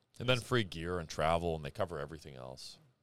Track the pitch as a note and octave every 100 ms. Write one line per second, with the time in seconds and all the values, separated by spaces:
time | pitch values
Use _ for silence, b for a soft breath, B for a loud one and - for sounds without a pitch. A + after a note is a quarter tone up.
0 | _ - B2+ B2+ - B2 F#2+ D#2+ E2+ F2+
1 | D#2 - D#2 E2 E2+ D#2+ C#2+ - F#2 D#2+
2 | C#2+ D#2 D#2 C2 B1+ C2 - - _ _